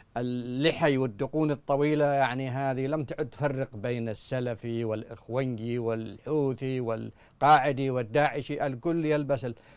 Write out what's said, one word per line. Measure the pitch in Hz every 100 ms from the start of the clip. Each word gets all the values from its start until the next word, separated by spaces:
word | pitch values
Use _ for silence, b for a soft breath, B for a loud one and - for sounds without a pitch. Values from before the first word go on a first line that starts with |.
| - 123
اللحي | 123 123 123 127 156 - 160 131
والدقون | 131 101 131 156 156
الطويلة، | 139 - 139 147 151
يعني | 147 139 135 127 131
هذه | 127 139 131 131
لم | 156
تعد | 127 - 147
تفرق | - 147 131 135 107
بين | 120 120 113
السلفي | 104 - 131 120 110 117 117
والإخوانجي | 113 107 - 110 - 123 131 113 113 120
والحوثي | 117 113 110 98 - 151 139 123 131 131
والقاعدي | 117 113 113 - - _ 139 151 147 131 135
والداعشي، | 127 110 139 147 127 127 147 143
الكل | 127 170 170 156
يلبس | 151 139 139
ال-، | 127 117 B